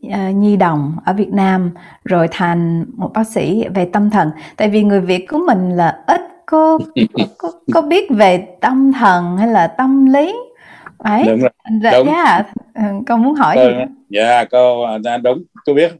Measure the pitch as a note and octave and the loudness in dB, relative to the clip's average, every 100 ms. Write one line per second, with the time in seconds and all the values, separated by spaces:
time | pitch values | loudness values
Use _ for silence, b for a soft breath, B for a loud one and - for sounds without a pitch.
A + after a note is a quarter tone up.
0 | G3+ G3 F#3+ G3 G#3 G3+ F3+ D3+ C#3+ E3 | -10 -6 -4 0 2 2 2 0 -4 -4
1 | - G3 G#3 G3 F#3+ F#3 F3 E3+ B B | -4 -2 -2 0 0 0 -2 -6 B B
2 | - F3+ E3 - F3 E3+ E3+ E3 E3 - | -4 0 0 -2 -2 0 -2 -2 -6 -8
3 | F#3 A3 A3 A#3+ - G#3 - F#3+ F3+ G#3 | -6 -4 -4 -2 -2 -2 -2 -4 -2 0
4 | G#3 G#3 D#3 D#3 B - G#3+ G#3+ G#3 G3+ | 0 0 -2 -4 B -4 0 2 2 2
5 | F3 F#3 F3+ D4+ F4 G3 F3+ F3 E3 - | 0 -2 -2 -4 0 0 0 0 0 -2
6 | - F4 - - - D#4 D#4+ D#4+ D#4+ - | -2 -2 -2 -18 -4 2 2 2 -2 -6
7 | A3 - - - E4+ - - E4 D4 F4+ | -6 -4 -6 -6 -14 -12 -2 -2 2 0
8 | G#4 G#3+ G3 F3+ - - B3 C4 C4+ C4 | 0 2 2 2 -4 -4 -2 2 2 4
9 | A3+ F3+ F3 F3+ A#3 G#3+ E3+ - C4 C4+ | 2 2 0 -2 0 2 0 0 0 4
10 | C4+ C#4 D#4+ A#4 B4 B B B B - | 4 4 0 -4 -12 B B B B -10
11 | G#3+ G#3 A3 E3 B3+ _ A3 A3 A3 B2+ | -2 0 2 2 0 _ -6 -2 2 4
12 | C3 E4+ E4 D3+ G#3+ - - - G#3 G3 | 2 0 0 0 -2 -10 -16 -6 -6 -6
13 | - A#3 B3+ D4 D#3+ C3+ B2 B2 B2+ - | -2 0 0 2 0 4 2 2 -6 -10
14 | - G2+ A#2 A#2+ A2+ B2 B2+ A#2+ A#2+ G#2+ | -8 -2 2 2 2 2 2 2 -4 -4
15 | A2+ A#2+ B2 C3 - - - C#3+ E3+ E3+ | -4 -2 -2 -2 -6 -10 -2 2 0 -2